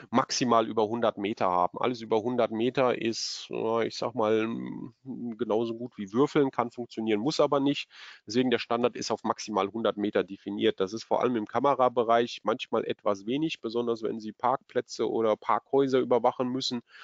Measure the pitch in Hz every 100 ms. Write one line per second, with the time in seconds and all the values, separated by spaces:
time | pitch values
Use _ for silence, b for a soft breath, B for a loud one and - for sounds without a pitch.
0 | B 117 131 - 123 117 113 113 107 117
1 | 117 104 101 113 98 90 90 - 123 123
2 | 113 113 107 123 120 110 120 120 127 110
3 | 113 110 - - - - 110 117 110 -
4 | 123 123 107 110 113 120 62 - - 113
5 | 131 107 117 110 113 110 117 113 123 -
6 | 101 107 147 - 139 - 117 - 120 -
7 | 110 107 120 156 147 143 139 143 - B
8 | B B - 113 127 117 - 117 120 -
9 | - 113 110 113 - 104 98 107 110 98
10 | 104 104 90 98 - 104 110 - 92 113
11 | - - 117 120 107 117 135 131 127 123
12 | 113 117 120 - 104 117 - 117 - 110
13 | 110 98 101 135 160 - 117 113 120 113
14 | 110 113 107 107 123 131 _ 127 - -
15 | 110 113 113 104 - 107 - 139 139 131
16 | 120 120 120 - 127 127 131 123 B B